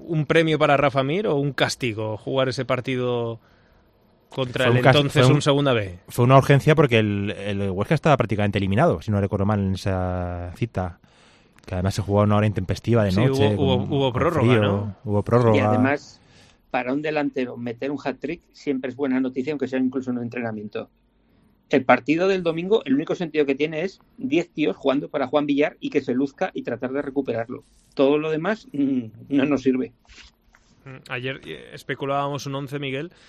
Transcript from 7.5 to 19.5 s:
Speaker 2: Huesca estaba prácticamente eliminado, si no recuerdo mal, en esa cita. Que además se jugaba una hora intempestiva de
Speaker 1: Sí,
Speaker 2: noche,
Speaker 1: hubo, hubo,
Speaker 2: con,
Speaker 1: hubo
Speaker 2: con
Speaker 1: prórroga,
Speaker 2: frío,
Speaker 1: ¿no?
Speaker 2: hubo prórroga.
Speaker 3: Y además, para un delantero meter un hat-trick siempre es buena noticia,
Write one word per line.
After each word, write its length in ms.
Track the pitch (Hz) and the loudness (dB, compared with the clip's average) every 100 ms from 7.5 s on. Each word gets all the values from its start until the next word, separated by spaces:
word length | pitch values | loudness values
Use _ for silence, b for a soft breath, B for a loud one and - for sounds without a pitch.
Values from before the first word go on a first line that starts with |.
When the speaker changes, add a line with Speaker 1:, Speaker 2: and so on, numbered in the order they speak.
| 98 98 | -4 -2
Speaker 2:
Huesca 260 | 92 104 156 | -2 -2 0
estaba 220 | - 139 | 2 2
prácticamente 400 | 110 101 104 101 | 2 0 0 0
eliminado, 440 | 98 98 170 92 | 0 2 2 2
si 100 | - | 0
no 80 | 101 | 0
recuerdo 240 | 98 101 101 | 0 0 0
mal, 140 | 104 | 0
en 120 | 98 92 | 0 -2
esa 760 | - 92 92 90 90 87 87 87 | -2 -2 -2 -4 -6 -8 -10 -6
cita. 420 | 117 - 90 87 b b b b b b - | -6 -4 -6 -8 b b b b b b -10
Que 100 | 92 | -4
además 180 | 92 101 | -2 -2
se 60 | |
jugaba 240 | 98 101 104 | 0 2 4
una 120 | 104 | 4
hora 100 | 107 | 2
intempestiva 560 | 104 90 92 - 117 101 | 0 -4 -4 0 2 2
de 60 | |
Speaker 1:
Sí, 60 | 92 | 2
Speaker 2:
noche, 320 | 127 135 139 104 | 2 2 2 2
Speaker 1:
hubo, 80 | |
hubo, 140 | 135 127 131 | 2 2 0
Speaker 2:
con, 80 | |
Speaker 1:
hubo 180 | 147 135 | 0 0
Speaker 2:
con 80 | 120 | 0
Speaker 1:
prórroga, 260 | 143 165 120 | 0 2 4
Speaker 2:
frío, 120 | 120 | 4
Speaker 1:
¿no? 340 | 104 101 104 98 113 | 4 0 -4 -8 -4
Speaker 2:
hubo 160 | 101 | -2
prórroga. 320 | 98 117 117 107 | 2 4 6 4
Speaker 3:
Y 20 | |
además, 580 | 104 107 131 143 - - b b b b _ | 4 4 2 0 -6 -20 b b b b _
para 220 | 127 123 | -6 -2
un 100 | 139 | -4
delantero 540 | 151 151 143 135 127 120 | -2 -2 -2 -2 -6 -6
meter 360 | 120 120 135 | -8 -6 -6
un 80 | 143 | -6
hat-trick 380 | 143 131 135 175 _ | -6 -8 -8 -10 _
siempre 380 | - - 135 131 | -12 -6 -4 -6
es 60 | 123 | -6
buena 220 | 143 127 | -2 0
noticia, 320 | 131 131 127 | -2 -4 -6